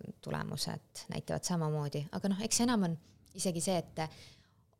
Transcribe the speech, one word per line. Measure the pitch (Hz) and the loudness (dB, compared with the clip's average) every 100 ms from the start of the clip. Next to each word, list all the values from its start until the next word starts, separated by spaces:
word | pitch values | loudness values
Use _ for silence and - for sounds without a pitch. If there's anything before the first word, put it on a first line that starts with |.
| - - | -12 -10
tulemused | - 71 52 - - - - - - | -4 -2 -2 -2 -2 -4 -8 -12 -6
näitavad | - - 156 | -6 -2 -2
samamoodi. | - 175 156 151 143 147 143 | 0 0 2 0 0 -2 -4
Aga | 190 196 | -2 0
noh, | 190 | 0
eks | 226 - | 2 4
enam | 240 233 175 | 4 4 4
on | 160 - - - | 0 -6 -20 -16
isegi | 196 185 170 | -2 0 2
see, | 170 175 | 2 2
et | 156 - 156 - - - _ _ _ _ | 0 -4 -4 -6 -20 -20 _ _ _ _